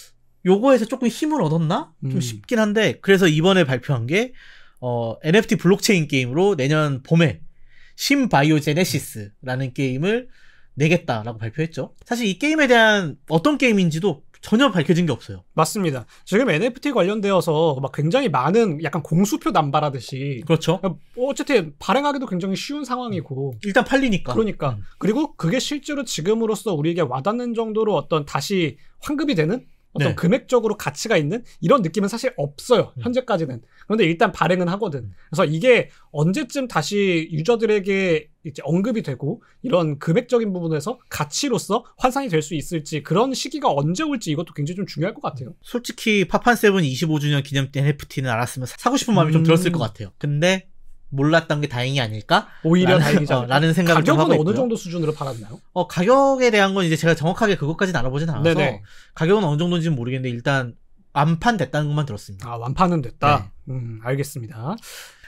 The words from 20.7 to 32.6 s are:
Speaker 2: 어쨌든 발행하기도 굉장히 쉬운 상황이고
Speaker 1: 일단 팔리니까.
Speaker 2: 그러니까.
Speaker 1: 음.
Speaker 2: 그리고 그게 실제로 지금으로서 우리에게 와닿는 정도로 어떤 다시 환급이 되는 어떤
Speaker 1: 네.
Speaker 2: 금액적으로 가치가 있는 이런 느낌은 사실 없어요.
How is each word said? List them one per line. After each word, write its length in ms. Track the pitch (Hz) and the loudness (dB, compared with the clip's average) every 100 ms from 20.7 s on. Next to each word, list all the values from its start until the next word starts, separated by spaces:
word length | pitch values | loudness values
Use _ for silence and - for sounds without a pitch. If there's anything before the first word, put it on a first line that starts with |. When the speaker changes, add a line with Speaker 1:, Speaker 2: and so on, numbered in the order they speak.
| 165 190 185 - 240 | -2 -4 -6 -12 -4
Speaker 2:
어쨌든 580 | 269 277 285 247 160 - | -4 -2 0 0 0 -6
발행하기도 480 | - 247 285 277 254 | -2 0 0 -2 -4
굉장히 280 | 180 190 | -4 -4
쉬운 300 | 185 - 294 | -6 -6 -8
상황이고 680 | 247 247 240 185 - 135 139 113 | -6 -6 -6 -8 -8 -6 -8 -6
Speaker 1:
일단 200 | 202 247 | -2 0
팔리니까. 500 | - 269 262 185 127 | 2 0 0 -2 -2
Speaker 2:
그러니까. 380 | 123 214 - 143 | -2 -2 -2 -4
Speaker 1:
음. 100 | 104 - - | -4 -10 -4
Speaker 2:
그리고 360 | 175 240 302 - | -2 0 -4 -4
그게 220 | 165 254 | -2 -2
실제로 460 | - 294 - 285 | -4 -6 -6 -8
지금으로서 720 | - - 165 226 220 208 226 | -6 -4 -2 0 0 -2 -4
우리에게 260 | 156 156 170 | -2 -2 -2
와닿는 540 | 143 131 190 233 247 | -2 -2 -2 -4 -4
정도로 420 | 226 226 214 214 147 | -4 -4 -2 0 0
어떤 300 | - 160 143 | 0 -2 -2
다시 500 | 139 - 190 156 - - - | -6 -2 -2 -2 -6 -18 -14
환급이 340 | - 294 294 | -6 -2 0
되는 300 | 185 156 254 - _ _ | 0 0 -4 -8 _ _
어떤 140 | - 135 | -2 -2
Speaker 1:
네. 60 | 95 | 0
Speaker 2:
금액적으로 600 | 175 262 - 247 220 208 | 2 0 2 0 0 -4
가치가 400 | 147 - 220 190 | -6 -6 0 0
있는 280 | 147 233 - - | 0 -4 -10 -4
이런 200 | 165 269 | 2 2
느낌은 280 | 160 214 196 | 2 -2 -2
사실 260 | 226 262 - | -2 -6 -4
없어요. 560 | 143 - | -8 -8